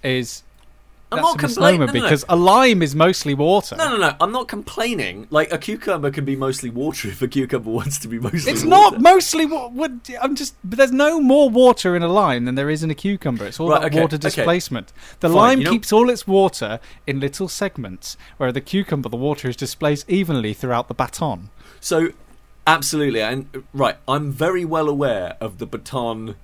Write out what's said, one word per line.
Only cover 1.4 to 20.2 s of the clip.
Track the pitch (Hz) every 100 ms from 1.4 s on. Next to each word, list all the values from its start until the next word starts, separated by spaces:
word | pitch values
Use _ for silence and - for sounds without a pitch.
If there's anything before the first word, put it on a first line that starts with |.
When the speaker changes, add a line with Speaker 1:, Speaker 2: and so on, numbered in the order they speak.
Speaker 2:
complaining. | 147 240 - 180
Speaker 1:
misnomer | 131
Speaker 2:
No, |
no, | 120
no. | -
Speaker 1:
because | 147 -
a | 175
lime | 180 214 262 208
is | 160 143
mostly | 170 185 147
water. | 139 151 202 - -
Speaker 2:
No, | 320
no, | 233
no. | 170 143
I'm | 175
not | 247 240
complaining. | 208 - - 233 214 104 92 113
Like, | 151 156
a | 160
cucumber | - 220 - 175 143
can | 139
be | 135 135
mostly | 135 131 123
water | 117 147 156 104
if | 90
a | 127
cucumber | 139 127 127 110
<laughs> |
wants | 113 - -
to | -
be | 117
mostly | - 170 151
Speaker 1:
It's | 320
Speaker 2:
water. | 311 381 415
Speaker 1:
not | -
mostly | 302 381 - 320
wa-, | 311 311 247
what, | 247 311 247 - 254
I'm | 269
just, | 277 285 -
but | 185 226
there's | 269
no | 254 294 330
more | 262 277 277
water | 226 254 240 185
in | 175
a | 170
lime | 190 185 123 123
than |
there | 127 143
is | 151
in | 160
a |
cucumber. | 151 190 202 147 120
It's | 101 -
all | 165
Speaker 2:
Right, | 156
Speaker 1:
about | 160
Speaker 2:
okay, | 151
Speaker 1:
water | 160 151
Speaker 2:
okay. |
Speaker 1:
displacement. | 143 139 139 175 - 123 - - - -
The | 170
Speaker 2:
Fine, | 175
Speaker 1:
lime | 226 262
Speaker 2:
you | 165
know |
Speaker 1:
keeps | 233 -
all | 214 247
its | 240 -
water | 196 190 - 107 113 - - -
in | 135
little | 135 - 185
segments, | - 196 - 107 92 - - - -
where | 131
the | 123
cucumber, | - 190 196 147 120
the | 117
water | 139 147 127
is | 120
displaced | 135 - 156 147 -
evenly | 190